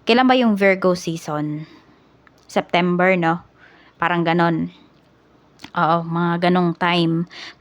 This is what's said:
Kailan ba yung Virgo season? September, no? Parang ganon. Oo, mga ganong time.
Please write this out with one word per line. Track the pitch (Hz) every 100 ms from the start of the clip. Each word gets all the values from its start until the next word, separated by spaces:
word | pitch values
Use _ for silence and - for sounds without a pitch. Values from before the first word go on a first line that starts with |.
Kailan | - 233 254
ba |
yung | 254 233 196
Virgo | 196 190 185 180
season? | 175 165 - 151 151 151 156 - _ _ _ _ _ _ -
September, | 202 - 170 180 175 185
no? | 180 165 175 - _ - _ _
Parang | _ 170 175 165
ganon. | 170 170 160 175 - _ _ _ _ _ _ _ _ - 175
Oo, | 160 170
mga | 165 165 170 170 180
ganong | 180 175
time. | 165 175 175 165 165 175 - - -